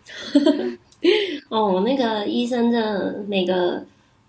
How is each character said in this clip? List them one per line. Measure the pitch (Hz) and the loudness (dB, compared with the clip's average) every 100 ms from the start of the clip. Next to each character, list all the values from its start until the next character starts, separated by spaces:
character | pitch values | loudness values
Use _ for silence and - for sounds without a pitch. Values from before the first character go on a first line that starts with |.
| - - - 285 285 - | -14 -14 0 4 4 2
<laughs> | 240 240 _ - 339 427 392 294 - | -2 -8 _ -2 2 2 0 -6 -4
哦， | 226 208 185 214 | 0 2 2 0
那 | 269 | 0
个 | 233 214 208 | 0 -2 -2
医 | 233 240 | -2 -2
生 | 247 233 | 0 2
真 | 233 | 2
的 | 214 202 185 185 202 | 0 -2 -4 -6 -4
每 | 196 180 | -2 0
个， | 185 180 - - _ _ _ | 0 0 -4 -10 _ _ _